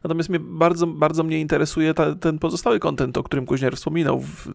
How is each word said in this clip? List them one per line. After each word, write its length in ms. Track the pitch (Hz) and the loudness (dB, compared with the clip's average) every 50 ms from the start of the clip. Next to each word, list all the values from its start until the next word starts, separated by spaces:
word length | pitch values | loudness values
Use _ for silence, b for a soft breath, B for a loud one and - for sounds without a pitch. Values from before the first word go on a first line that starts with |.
| B | B
natomiast 240 | 160 160 165 160 175 | -2 -2 -2 -2 0
mnie 100 | 180 165 | -2 -2
bardzo, 460 | 165 175 170 160 165 170 180 165 175 | -4 -4 0 2 4 4 4 2 0
bardzo 360 | 165 160 151 151 156 156 165 160 | 0 0 2 2 2 2 2 0
mnie 160 | 160 156 156 | 0 0 -2
interesuje 540 | 156 147 156 143 156 147 - 160 156 160 160 | 0 0 2 2 2 0 0 2 2 2 4
ta, 200 | - 156 156 - | 2 2 2 0
ten 240 | 185 - 165 156 156 | 0 0 0 0 0
pozostały 400 | - 165 175 165 - 240 - - | -2 -2 -2 -2 0 2 2 2
content, 400 | 151 165 143 - 135 127 123 139 | 2 0 0 0 -2 -2 -2 -4
o 40 | 131 | -4
którym 240 | - - 139 127 | -2 -4 -4 -2
Kuźniar 300 | 127 131 131 135 127 135 | 0 0 0 0 0 -2
wspominał 440 | - - 151 156 170 156 139 135 131 | -2 -4 -2 0 0 2 2 0 0
w 280 | 131 143 151 - - - | -2 -6 -12 -14 -14 -14